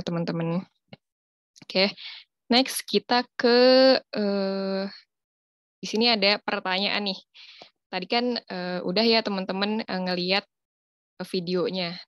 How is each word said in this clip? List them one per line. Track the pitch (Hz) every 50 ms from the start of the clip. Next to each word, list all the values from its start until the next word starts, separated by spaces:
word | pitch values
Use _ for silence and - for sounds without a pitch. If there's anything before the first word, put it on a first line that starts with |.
ya, | 180
teman-teman. | - 175 165 170 165 170 165 165 165 165 185 185 - _ _ _ _ - - _ _ _ _ _ _ _ _ _ _ _ -
Oke, | - - - 185 190 202 190 - - - - - - _ _ _ _ -
next | 233 247 269 262 - - - -
kita | - 208 - - 247 247 - - _
ke, | - - 240 240 247 247 254 262 262 262 262 262 -
eh, | - _ - 208 208 202 202 196 196 196 196 196 196 190 190 190 196 196 - - _ _ _ _ _ _ _ _ _ _ _ _ _ _ _ _
di | -
sini | - - 214 233 240
ada | 233 208 190 196 208 202
pertanyaan | - - - 208 190 185 185 185 202 202 - 202 208 202 190
nih. | - - _ _ - - - - - - - _ _ _ _
Tadi | - 185 185 -
kan, | 240 240 240 247 240 -
eh, | - - 196 180 180 180 180 180
udah | - 180 180 202 226
ya | 233 226 226
teman-teman, | 220 214 202 190 185 190 196 190 202 208 214 220 -
eh, | - 190 185
ngeliat | 185 180 180 180 175 180 190 202 - _ _ _ _ _ _ _ _ _ _ _ _ _ _ -
videonya. | 180 - - 185 175 165 180 180 165 - 180 185 180 170 180 - -